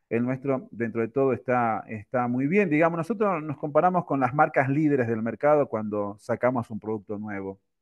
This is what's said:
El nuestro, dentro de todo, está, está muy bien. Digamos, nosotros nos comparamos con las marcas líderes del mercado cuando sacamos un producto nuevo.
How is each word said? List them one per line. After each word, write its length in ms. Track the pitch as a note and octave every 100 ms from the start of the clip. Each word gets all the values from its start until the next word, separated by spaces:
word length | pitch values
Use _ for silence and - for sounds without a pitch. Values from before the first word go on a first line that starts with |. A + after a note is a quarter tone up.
| -
El 140 | A#2
nuestro, 460 | B2 C3+ C#3+ C3 -
dentro 300 | G2+ A#2 A#2
de 80 | A2+
todo, 240 | C3+ C3+
está, 500 | A#2+ - B2 A#2 G#2 -
está 400 | A2 G2+ B2 A#2+
muy 180 | B2 C#3
bien. 220 | G3 F#3+
Digamos, 280 | D3 E3 E3+
nosotros 460 | D#3 G#3 G#3 E3+
nos 140 | D3+ C#3+
comparamos 480 | D#3 D3+ F3+ F3+ -
con 160 | C#3
las 120 | B2+
marcas 360 | C#3+ D#3 D#3 C3
líderes 380 | C#3 D#3 C#3 A#2
del 140 | A2+
mercado 460 | A2+ A2 D3 D3+ C3+
cuando 480 | A2 G#2+ G#2 G2+ G#2
sacamos 520 | - A#2 B2 C3 A2+
un 100 | G#2+
producto 380 | G#2+ A2 G2 G#2
nuevo. 420 | G#2+ G2 G2 G2 _ _